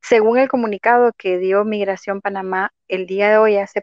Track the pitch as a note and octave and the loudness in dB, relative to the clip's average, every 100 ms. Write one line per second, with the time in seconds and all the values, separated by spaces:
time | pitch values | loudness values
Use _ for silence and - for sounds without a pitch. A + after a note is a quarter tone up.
0 | - A#3 G#3+ A#3+ C4 C4 A3+ G3 A3 A#3+ | 2 2 4 2 0 0 -4 -2 2 4
1 | A#3+ - F#3+ F3+ F#3+ G3 G#3+ G#3 G3 F#3+ | 2 0 -4 -2 0 0 0 -4 -4 -6
2 | - G3 G3+ G3 F#3+ F#3 G3+ _ _ F#3 | -6 -8 -6 -8 -6 -4 -6 _ _ -8
3 | F#3 F#3+ G3+ G#3+ A3 G3+ G3 - | -6 -2 2 4 4 2 -2 -8